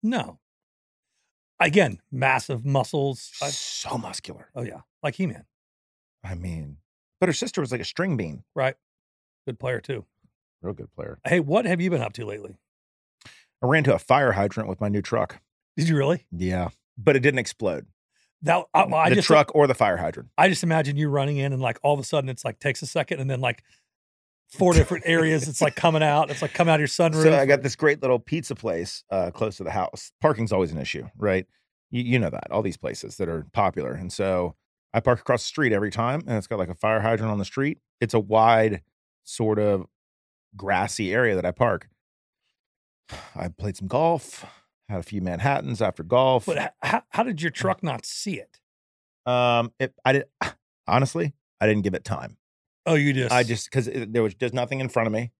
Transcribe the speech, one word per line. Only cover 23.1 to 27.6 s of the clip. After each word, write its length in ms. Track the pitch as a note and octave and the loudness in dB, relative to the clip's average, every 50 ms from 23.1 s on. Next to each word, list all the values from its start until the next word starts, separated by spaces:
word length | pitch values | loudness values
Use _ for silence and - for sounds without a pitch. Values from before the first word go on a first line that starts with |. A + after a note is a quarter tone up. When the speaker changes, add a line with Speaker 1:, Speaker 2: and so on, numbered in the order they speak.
| F3 C#3+ | -4 -4
Speaker 1:
and 80 | C3+ C3+ | -2 -4
then, 120 | C3+ B2+ | -4 -2
like, 220 | C3 B2 A#2+ - _ _ _ _ _ _ _ _ _ _ _ _ _ _ _ _ _ _ | -2 -4 -4 -4 _ _ _ _ _ _ _ _ _ _ _ _ _ _ _ _ _ _
four 240 | - - F#3+ F3+ E3+ | -2 2 4 6 8
different 300 | - - - F3+ E3 - | 6 6 6 2 -4 0
areas. 420 | E3 E3 E3 D#3+ D#3+ D#3+ D3+ B2+ D3+ | 2 2 4 4 4 2 0 0 -2
It's, 120 | C#3+ - | -2 0
like, 140 | E3+ D3 - | 0 0 0
coming 260 | - - E3+ D#3+ D#3 D#3 | 2 2 4 4 6 4
out. 260 | D3+ D3 D3+ D#3+ C#3+ | 4 4 4 2 2
It's, 100 | D3 C3 - | 0 -4 -6
like, 100 | C#3+ - | -6 0
coming 160 | - F3+ E3 | 0 4 4
out 60 | D#3+ | 4
of 40 | D3+ | 4
your 80 | D3+ C#3+ | 2 0
sunroof. 340 | - - F3 E3 D#3 D#3 D#3 | 0 2 2 2 4 6 6
Speaker 2:
So 120 | D#3+ D#3 | 6 8
I 100 | C#3 C#3 | 6 6
got 160 | C3+ C#3+ C#3 | 6 4 4